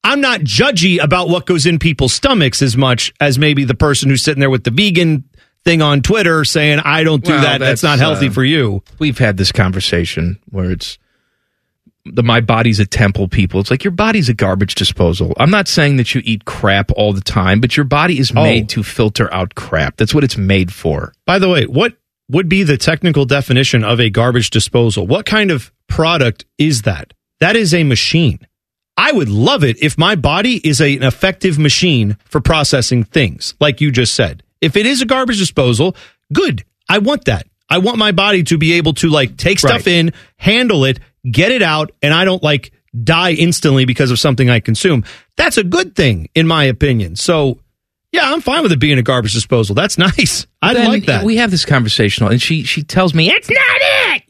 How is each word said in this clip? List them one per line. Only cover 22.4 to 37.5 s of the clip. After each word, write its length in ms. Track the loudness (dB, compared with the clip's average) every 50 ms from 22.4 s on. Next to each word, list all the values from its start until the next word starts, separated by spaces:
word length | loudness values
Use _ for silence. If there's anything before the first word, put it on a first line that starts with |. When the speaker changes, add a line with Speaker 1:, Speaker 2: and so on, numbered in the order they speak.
| 0 2
Speaker 1:
be 140 | 0 0
the 140 | 2 2 0 0
technical 460 | 0 -2 -2 0 0 0 2 2 0
definition 580 | 0 0 -2 0 0 0 0 2 2 0 0 0
of 160 | 0 0 0
a 100 | 0 0
garbage 400 | 2 0 0 2 0 0 -2 0
disposal? 560 | -2 -2 -2 0 0 2 2 2 0 -2 -2
What 200 | -2 -2 -2 0
kind 240 | -2 0 0 2 0
of 220 | -2 -4 -6 -12 _ _ _
product 580 | _ -2 0 0 0 2 2 0 0 -2 -6 -16 _ _
is 260 | -2 0 0 0 0
that? 300 | -2 -4 -4 -6 -10 _ -20 _ _ _ _ _
That 160 | 0 0 2
is 180 | 0 2 2 2
a 100 | 2 2
machine. 560 | 2 0 0 0 0 0 2 2 0 0 -4 -12 _ _ _ _ _ _ _ _ _ _
I 160 | -2 0 0
would 160 | 0 0 0 0
love 340 | 0 0 2 2 2 2 2
it 160 | 0 0 0
if 140 | -2 -2 0
my 180 | 0 0 0 0
body 400 | 0 0 0 0 0 0 -2 -2 0 0
is 140 | -2 0 2
a, 160 | 2 0 2
an 80 | 0 -2
effective 540 | -2 -2 0 -2 -2 -2 _ -2 -2 0 2
machine 580 | 0 0 0 2 0 2 2 2 0 -2 -2 _ _
for 160 | _ -6 -2
processing 640 | 0 0 0 0 0 0 0 0 0 0 0 0 -2
things, 500 | _ 0 0 0 0 -4 -8 -12 -14 -4 _
like 200 | 0 0 0 0
you 100 | -2 0
just 220 | 0 0 -2 0 0
said. 280 | -2 -2 -2 -4 -12 _ _ _ _
If 160 | -4 0 0
it 100 | 0 0
is 140 | 0 0 -2
a 60 | 0
garbage 320 | 0 0 0 0 -2 -2 -2
disposal, 560 | -4 -2 -2 0 0 0 2 2 0 -2 -2 -8 -20 -20 _ _ _ _
good. 320 | -2 -2 0 0 -2 -6 -10 _ _ _ _ -2
I 100 | 0 0
want 280 | 2 0 -2 0 -2
that. 200 | -4 -4 -4 -6 _